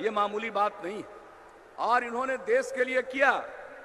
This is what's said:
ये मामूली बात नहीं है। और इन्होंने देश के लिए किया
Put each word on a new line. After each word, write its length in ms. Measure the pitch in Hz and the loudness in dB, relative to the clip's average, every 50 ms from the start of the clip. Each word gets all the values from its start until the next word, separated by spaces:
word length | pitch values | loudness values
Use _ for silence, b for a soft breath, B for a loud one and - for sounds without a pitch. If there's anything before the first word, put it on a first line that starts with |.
ये 100 | - 214 208 | -4 -2 2
मामूली 380 | 208 208 202 202 208 220 226 196 | 2 2 2 0 -2 -4 -2 0
बात 320 | 202 208 208 208 - 170 | 0 0 0 0 -4 -8
नहीं 120 | 175 214 | -8 -8
है। 260 | 202 135 - - - - - - - - - - - - - - - | -8 -10 -12 -14 -18 -20 -20 -20 -20 -20 -20 -20 -20 -20 -14 -6 -2
और 260 | 151 202 233 247 240 | 0 2 4 4 2
इन्होंने 320 | 240 233 240 262 262 262 | 2 -2 -2 -2 -2 -2
देश 360 | - - 214 233 262 262 247 269 | -2 0 2 2 2 2 0 0
के 80 | 262 247 | 0 0
लिए 180 | 254 254 254 254 | 2 2 0 0
किया 300 | 254 262 269 277 262 220 160 - - - - - - - - - | 0 2 4 6 6 6 4 0 -6 -10 -14 -14 -14 -16 -16 -18